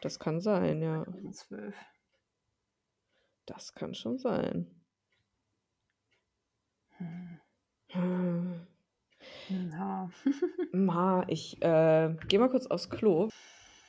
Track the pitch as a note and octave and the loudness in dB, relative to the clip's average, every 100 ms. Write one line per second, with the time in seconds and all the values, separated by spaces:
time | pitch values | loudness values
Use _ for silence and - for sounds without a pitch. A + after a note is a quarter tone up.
0 | - - - E3 G#3+ F#3 E3+ D#3 D#3+ D#3+ | -10 -6 -4 -2 0 0 2 0 -2 -4
1 | - F3+ G#3 G3+ - G3+ G#3 - - _ | -6 -12 -14 -16 -16 -14 -14 -16 -20 _
2 | _ _ _ _ _ _ _ _ _ _ | _ _ _ _ _ _ _ _ _ _
3 | _ _ _ _ - - - - - F#3 | _ _ _ _ -18 -14 -14 -10 -10 -8
4 | A3 C4 B3+ - - E3+ E3+ - _ _ | -6 -4 -2 0 -2 -4 -6 -12 _ _
5 | _ _ _ _ _ _ _ _ _ _ | _ _ _ _ _ _ _ _ _ _
6 | _ _ _ _ _ _ _ _ _ - | _ _ _ _ _ _ _ _ _ -14
7 | F3 F3 F3 E3 _ _ _ _ _ F3+ | -12 -12 -14 -18 _ _ _ _ _ -2
8 | F3+ F3+ F3+ F3 F3+ E3+ F3+ _ _ _ | 0 0 0 -2 -4 -8 -14 _ _ _
9 | _ _ - - - F#3 F3+ D#3 G3 F#3+ | _ _ -20 -18 -6 -4 -4 -6 -6 -6
10 | F3+ - C4+ C#4 F4 - F4 F#3 F#3+ E3+ | -8 -2 -2 0 -2 -2 -2 2 4 4
11 | F#3 F#3 - D#3+ - - E3 D#3+ D#3+ D#3+ | 4 4 2 -4 -6 0 4 6 8 6
12 | D#3+ D#3+ - G3 B3+ B3+ - F3 - - | 4 -2 2 4 6 4 0 -4 -4 2
13 | G#3+ D#3+ A3 - - - - - | 4 4 2 -4 -20 -20 -20 -20